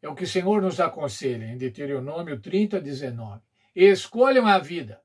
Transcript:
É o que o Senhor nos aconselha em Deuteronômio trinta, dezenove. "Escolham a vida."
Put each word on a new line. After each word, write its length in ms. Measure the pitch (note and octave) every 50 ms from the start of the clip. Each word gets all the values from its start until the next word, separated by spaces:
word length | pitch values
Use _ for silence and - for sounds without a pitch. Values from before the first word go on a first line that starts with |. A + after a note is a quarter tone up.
É 60 | - -
o 80 | -
que 80 | - F3+
o 40 | -
Senhor 340 | - F#3 F3 F#3+ G#3 G#3
nos 180 | F#3 F#3+ - -
aconselha 640 | G#3 - - - D3+ C#3 - - - C3 B2 A2+ A2
em 120 | A2 A#2+ B2+
Deuteronômio 800 | B2+ B2+ - - C#3+ C#3 C#3 C3 B2+ C#3 D#3 E3+ E3+ E3 D3 A#2+
trinta, 420 | - - - G3 G#3+ G3+ G#3 F3+
dezenove. 640 | D3+ C#3 C#3+ C3 C#3+ B2+ A#2+ A#2 A2+ G#2+ G2+ G#2+ _ _ _ _ _ _ _
"Escolham 720 | F3+ F#3 G3+ G3 F#3 - - - A3+ B3 C4+ C4+ B3+ A#3 G#3+
a 100 | G3+ F#3
vida." 420 | D3+ C#3+ F3 E3+ C#3 G#2+ G#2+ - _